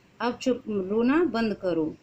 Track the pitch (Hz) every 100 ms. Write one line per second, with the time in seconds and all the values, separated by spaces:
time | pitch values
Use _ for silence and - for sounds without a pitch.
0 | _ - 233 240 262 240 - 208 185 214
1 | 247 302 339 226 226 196 185 165 156 -